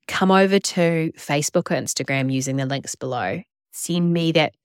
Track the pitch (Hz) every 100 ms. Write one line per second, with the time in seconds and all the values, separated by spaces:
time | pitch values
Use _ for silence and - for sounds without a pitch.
0 | - - 190 190 190 196 - - 170 165
1 | 160 - - 147 147 180 - 143 120 -
2 | - 135 131 131 131 135 131 139 127 -
3 | 131 123 95 143 - _ _ - - 175
4 | 175 170 165 160 151 -